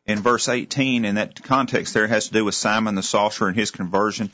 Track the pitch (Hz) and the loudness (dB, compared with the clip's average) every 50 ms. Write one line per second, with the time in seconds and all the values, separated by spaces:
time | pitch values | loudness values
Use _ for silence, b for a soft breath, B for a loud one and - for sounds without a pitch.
0 | b - 104 104 98 120 120 113 - - 120 123 - - - 139 135 131 127 120 | b -4 -2 0 2 2 2 2 2 0 -2 -2 -4 -4 -2 0 0 2 0 0
1 | 113 101 101 107 107 - - - - - 127 135 131 123 127 120 - - - 113 | 0 0 0 0 -2 -4 -8 -12 -2 0 0 0 2 0 0 -2 -2 0 0 0
2 | 107 107 113 107 - - 110 110 110 101 95 - - 110 107 110 110 110 101 95 | 2 2 2 0 0 0 0 0 2 2 0 0 0 0 2 2 0 0 -2 -2
3 | 90 - - 104 104 104 - - 110 95 90 113 107 - - - 95 87 92 98 | -2 0 0 2 2 0 0 0 -2 0 0 0 -2 -2 -4 -6 -6 -2 0 0
4 | 104 107 101 - 107 98 | 2 0 0 -4 -6 -6